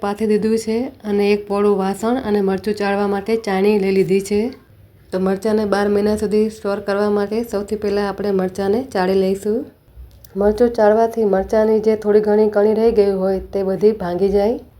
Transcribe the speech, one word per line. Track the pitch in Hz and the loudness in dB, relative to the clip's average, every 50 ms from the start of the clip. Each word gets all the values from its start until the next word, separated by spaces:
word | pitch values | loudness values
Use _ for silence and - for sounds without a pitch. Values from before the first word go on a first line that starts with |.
પાથરી | - 202 202 208 220 214 | -6 -6 -4 -2 0 0
દીધું | 214 208 196 220 220 220 220 | 0 0 2 0 0 -2 -2
છે | 220 220 226 254 269 - - - 214 | -2 -4 -4 -4 -6 -10 -12 -6 -4
અને | 202 202 202 202 208 | -2 0 2 2 2
એક | 202 208 - | 0 -2 -4
પોળું | 196 202 202 208 202 190 | -2 0 2 2 2 2
વાસણ | 190 190 196 196 220 226 247 262 - 214 | 0 -2 -4 -2 -2 -2 -2 -2 -2 -2
અને | 208 208 196 190 | -2 0 0 0
મરચું | 190 190 - 214 208 208 | -2 -2 -2 -4 -4 -2
ચાળવા | 202 202 202 196 208 196 196 | -2 -2 0 0 -2 -2 -2
માટે | 196 196 - 226 226 226 | -4 -2 -2 -4 -2 -2
ચાણી | 208 196 190 196 208 214 208 190 | -2 -2 2 2 2 2 2 2
લઈ | 196 196 190 | 2 2 2
લીધી | 185 160 190 196 196 - | 2 2 0 0 0 0
છે. | 208 208 220 254 262 - - _ - - - - _ - - - | -2 -2 -2 -2 -6 -12 -18 _ -20 -20 -20 -20 _ -20 -12 -8
તો | - 185 190 | -4 -2 -2
મરચાંને | 190 196 190 - 220 214 214 214 202 190 | -2 -2 -2 -2 -2 0 0 0 0 0
બાર | 202 208 208 202 | 0 0 0 0
મહિના | 202 202 208 214 208 214 | 0 2 0 0 0 -2
સુધી | 196 202 214 214 220 214 | 0 0 0 0 0 -2
સ્ટોર | - - 202 202 202 202 - | -6 -6 -6 -6 -4 -4 -4
કરવા | 196 202 208 208 208 | -2 0 0 0 0
માટે | 208 202 202 214 226 233 233 - | 0 -2 -2 -4 -4 -4 -4 -6
સૌથી | 196 208 - 214 208 214 | -6 -4 -4 -6 -4 -4
પહેલાં | 202 202 202 202 196 | -2 -2 -2 -2 -4
આપણે | 190 - 196 202 196 190 | -4 -4 -2 -2 0 0
મરચાંને | 185 185 185 - 196 202 202 233 262 - - | 0 -2 -4 -4 -2 0 0 -2 -2 -2 -2
ચાળી | 196 180 185 190 196 190 | -2 0 0 2 0 0
લઈશું. | 185 196 190 - 214 214 247 294 - - _ _ _ - - - - - - - - - 196 | 0 -2 -2 -2 -4 -4 -4 -6 -8 -14 _ _ _ -20 -20 -20 -20 -20 -20 -20 -10 -4 0
મરચું | 196 208 214 214 240 240 240 - | 0 2 2 2 2 0 2 2
ચાળવાથી | 214 208 214 220 226 226 226 233 220 202 190 | 4 4 4 4 2 0 0 0 0 2 2
મરચાંની | 190 190 190 - 220 220 220 220 220 202 | 0 0 0 0 2 2 4 2 2 2
જે | 220 220 214 214 | 2 0 0 2
થોડી | 214 208 214 214 208 | 2 2 4 4 4
ઘણી | 208 208 214 208 208 | 2 4 2 2 2
કણી | 208 202 214 214 208 | 2 2 2 2 2
રહી | 220 233 226 214 202 | 2 2 4 4 2
ગઈ | 202 196 190 | 2 2 0
હોય | 185 190 190 190 185 - - | 0 0 -2 -2 -4 -6 -4
તે | 196 190 190 | -4 -2 -2
બધી | 190 170 202 214 226 214 | 0 2 2 2 2 2
ભાંગી | 190 175 175 175 196 196 196 202 | -2 -6 -2 0 0 2 2 2
જાય. | 202 214 254 294 - - _ _ | 2 2 0 -2 -6 -14 _ _